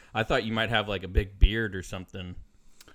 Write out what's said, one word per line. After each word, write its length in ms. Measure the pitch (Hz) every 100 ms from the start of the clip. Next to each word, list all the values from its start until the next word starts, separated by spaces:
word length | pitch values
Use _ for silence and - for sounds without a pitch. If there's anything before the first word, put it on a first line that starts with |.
| -
I 100 | 110
thought 220 | 110 139 110
you 80 |
might 160 | 110 113
have, 180 | 117 104
like, 160 | 98
a 60 | 90
big 280 | 101 98 -
beard 380 | 98 110 113 92
or 80 |
something. 520 | - 95 90 98 90 92 - _ - - -